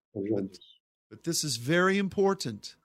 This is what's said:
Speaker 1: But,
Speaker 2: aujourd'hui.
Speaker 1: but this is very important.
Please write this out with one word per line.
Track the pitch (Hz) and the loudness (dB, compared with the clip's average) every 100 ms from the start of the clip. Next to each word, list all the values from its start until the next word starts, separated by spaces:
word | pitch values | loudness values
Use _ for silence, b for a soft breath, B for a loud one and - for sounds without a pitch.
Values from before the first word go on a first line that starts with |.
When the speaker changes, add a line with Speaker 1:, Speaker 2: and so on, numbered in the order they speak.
| _ | _
Speaker 1:
But, | 104 | -8
Speaker 2:
aujourd'hui. | 98 104 95 - - _ _ _ _ | -4 -2 -4 -10 -20 _ _ _ _
Speaker 1:
but | 110 | -10
this | 165 160 | -4 -4
is | 151 113 | -2 -4
very | 120 175 185 196 | 2 4 4 2
important. | 196 202 196 190 135 101 - - | 0 2 2 2 -4 -8 -12 -20